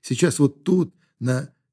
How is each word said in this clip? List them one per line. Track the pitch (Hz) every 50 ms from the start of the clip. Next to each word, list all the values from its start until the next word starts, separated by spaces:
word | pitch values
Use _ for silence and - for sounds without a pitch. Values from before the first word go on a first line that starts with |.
сейчас | - - 127 - 175 165 - -
вот | 143 131 - _ -
тут, | - 185 185 160 - _ _ _ _ _ -
на | 120 127 127 127 - - _ _ _ _